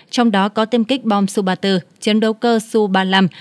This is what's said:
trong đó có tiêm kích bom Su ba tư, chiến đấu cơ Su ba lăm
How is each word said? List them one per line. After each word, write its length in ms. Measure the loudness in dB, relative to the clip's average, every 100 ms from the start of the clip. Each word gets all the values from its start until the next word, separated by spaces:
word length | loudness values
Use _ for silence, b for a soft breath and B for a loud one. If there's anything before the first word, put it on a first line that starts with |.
| B
trong 200 | -2 2
đó 180 | 2 0
có 160 | -2
tiêm 200 | -2 -2
kích 200 | -2 -2
bom 220 | 0 0 0
Su 160 | -2
ba 120 | -2
tư, 260 | -2 -2 -2 -4 _
chiến 200 | -2 0
đấu 120 | 0
cơ 260 | -2 0 0
Su 280 | 0 -2 0
ba 180 | 0
lăm 240 | 2 2 2 B